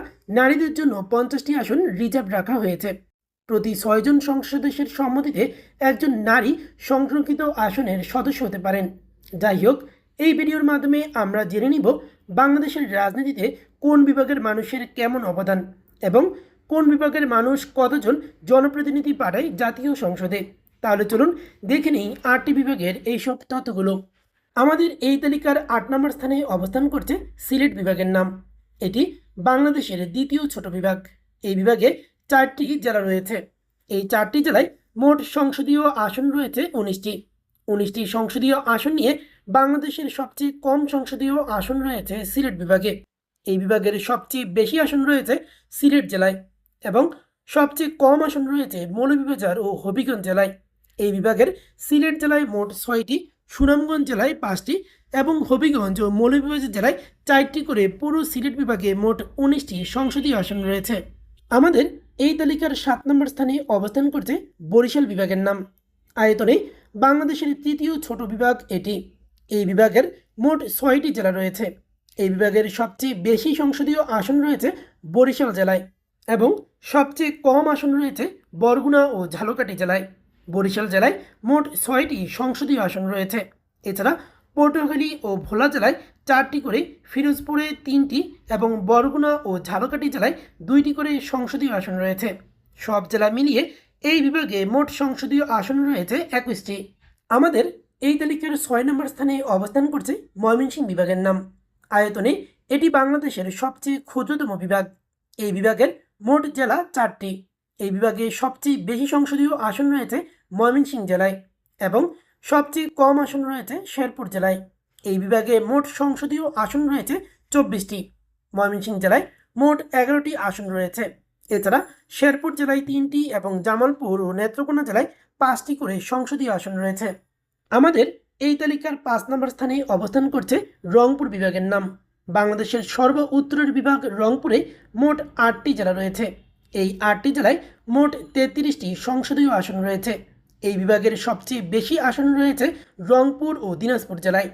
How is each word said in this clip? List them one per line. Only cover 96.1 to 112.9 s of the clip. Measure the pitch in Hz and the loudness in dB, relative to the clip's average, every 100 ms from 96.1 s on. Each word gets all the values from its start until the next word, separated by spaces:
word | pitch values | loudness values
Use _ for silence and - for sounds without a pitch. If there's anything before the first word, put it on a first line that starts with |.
| 262 330 247 | -4 -2 -4
একুশটি। | 247 190 - 196 196 _ _ _ _ | -4 -8 -6 -10 -10 _ _ _ _
আমাদের | 247 330 302 349 - _ _ 277 | 2 4 4 0 -4 _ _ 0
এই | 294 | 0
তালিকার | 302 302 311 294 - | 0 -4 -4 -4 -2
ছয় | 240 262 | 0 0
নম্বর | 277 285 | 0 -4
স্থানে | - 277 277 269 190 | -2 -2 -2 0 -2
অবস্থান | 208 277 285 | 0 0 0
করছে | 294 190 - - 190 | -2 -4 -6 -8 -2
ময়মনসিংহ | 220 233 269 302 233 | 2 2 0 -2 -4
বিভাগের | 180 175 185 190 | 0 0 0 0
নাম। | 190 - _ _ _ _ | -2 -4 _ _ _ _
আয়তনে | 208 208 208 208 349 - _ _ | 0 0 0 0 -2 -6 _ _
এটি | 285 330 285 | 0 2 4
বাংলাদেশের | 269 294 285 208 185 185 | 2 0 -2 -6 -8 -6
সবচেয়ে | 262 262 277 277 - | -6 -6 -6 -6 -6
ক্ষুদ্রতম | - 214 302 285 190 | -6 -4 -4 -4 -6
বিভাগ। | 180 196 190 _ _ _ _ - | -2 -2 -2 _ _ _ _ -8
এই | 208 190 | -4 0
বিভাগের | 220 208 285 330 _ _ 208 | 0 4 2 0 _ _ 2
মোট | 294 294 262 | 2 2 -2
জেলা | 254 285 349 262 | 0 0 -2 -2
চারটি। | 220 - 196 190 - _ _ _ | -2 -2 -10 -10 -14 _ _ _
এই | 196 190 | -6 0
বিভাগে | 220 202 226 220 | 0 0 -4 -2
সবচেয়ে | 262 254 285 262 175 | -4 -4 -2 -2 -2
বেশি | 240 277 | -4 0
সংসদীয় | 285 285 285 285 294 220 | 0 0 2 0 0 -2
আসন | 202 285 285 | 0 0 0
রয়েছে | 233 247 339 _ _ 185 | -2 -6 -6 _ _ 0
ময়মনসিংহ | 233 269 277 247 190 | 2 4 0 -2 -2
জেলায় | 180 190 190 - _ _ _ | 2 0 -2 -12 _ _ _
এবং | 190 208 339 - _ _ - | -2 0 0 -4 _ _ 0
সবচেয়ে | 302 285 320 311 | 0 2 -4 -6